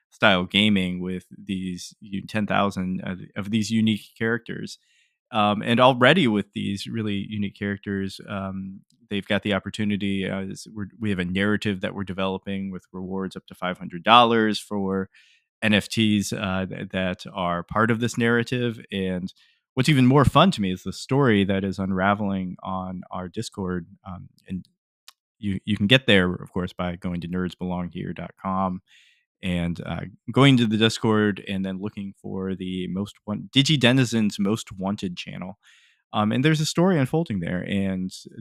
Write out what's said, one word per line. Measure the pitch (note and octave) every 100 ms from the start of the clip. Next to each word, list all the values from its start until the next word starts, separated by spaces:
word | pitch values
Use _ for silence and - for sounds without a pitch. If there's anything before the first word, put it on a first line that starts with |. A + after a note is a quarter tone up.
| _
style | - A2 F#2
gaming | F2+ G2+ G#2+ G2 F#2 F2+
with | F2+ F2+ -
these | - G2+ F#2+ F#2 F2 - -
u-, | G#2+ G2 -
ten | A2 G2+
thousand | G2+ G2+ G2 F#2 F2+ G2
of, | F#2 G2+ -
of | G2+
these | A2 G#2
unique | A2+ A2 G#2 - -
characters. | A#2 A#2 - G2 G#2 - _ _ _ _ _
Um, | A2+ G#2 G#2
and | A2 A#2
already | B2+ B2+ B2 F3 C3
with | G#2 -
these | G#2+ G2+ G2 -
really | A2+ G#2+ G2 G2
unique | G#2+ G2+ -
characters, | G2+ G2 G#2 G2 F#2+ - -
um, | G2+ F#2+ F#2+ F#2+ G2 _ _ -
they've | G2+ -
got | G2+
the | G#2
opportunity, | F#2+ G2+ - G#2+ G2+ G2 G2 F#2+
uh, | G2
is | F#2+ G2 -
we're, | G#2+ G2 -
we | G#2+
have | F#2
a | F2+
narrative | F#2 G2+ G#2 A2 F#2+
that | F#2+ F#2+
we're |
developing | G2 F#2 F#2+ F#2+ - G2 G2
with | F#2 _
rewards | F#2 F#2 F#2+ F#2+ F#2
up | -
to | F#2+
five | F2+ F#2
hundred | F#2 F2
dollars | F#2 A#2 A#2 A#2 A2 G#2
for | - G#2 G2 F#2+ F#2+ _ _ _ _ -
N | A2
F | G#2 -
Ts, | - A2 G#2 G2
uh, | - G2+ F#2+ F#2
th-, | F2+ F#2+
that | F#2 F#2 F2+ -
are | G2+ F2 F2
part | E2+ G#2 A2+
of | A2+
this | A#2+ -
narrative. | A#2 A#2+ A#2 B2 A#2+ A#2 -
And | G2+ F#2 F#2 F#2 - _ _ _
what's | - C3
even | C#3+ B2+
more | C#3+ C3+
fun | C#3 F#3
to | -
me | G2
is | F#2
the | A#2+
story | - - C3+ C3+ G#2 G2
that | G2
is | G2 F#2+
unraveling | F#2+ F#2 F#2+ G2+ G2+ G2 F#2 -
on | F#2+ F#2+ F#2 F#2 -
our | F#2 F2+
Discord, | - F2+ - F#2 F2+ F2 G2 G2
um, | F2+ F#2+ _ -
and | F#2 - _ _ _ - _ _ _
you, | G#2 F#2+ -
you | G2+
can | G2+
get | C3 -
there, | G2 F2+
of | F2 -
course, | F#2+ F2+
by | - F2+ F2
going | F#2 F2
to | E2+
nerds | F2+ F2+ -
belong | F#2 F2+ F2
here | F2 F#2+
dot | F2 F2 -
com | F#2+ F#2+ F#2+ F#2 _ _ _ _ _ _
and, | F#2+ F2+ E2+ E2+ -
uh, | E2+ F#2 G#2+ -
going | A#2 C#3 B2+
to | A#2
the | A2
Discord | A2+ - A2+ G#2+ G#2 G2 -
and | F#2+ F#2+
then | F#2
looking | G#2 - G2 -
for | G2+ G2 F#2+ F#2
the | F#2 F#2 F2+
most | F2+ G#2 - -
want-, | G#2 G2
Digi | C3+ C#3 D3+
Denizens | A#2 C3 A#2+ A2+ G#2 -
Most | G2 A2 -
Wanted | F#2+ F#2 G#2 G2 F2+
channel. | - F#2+ F#2 - _ _ _ _ _
Um, | A2+ G#2+
and | A#2
there's | D3 D#3
a | D3+
story | - F3+ F3
unfolding | B2+ D#3+ E3+ G2
there, | E2+ F2+
and | - G2 G2 F#2+ F#2 - - A#2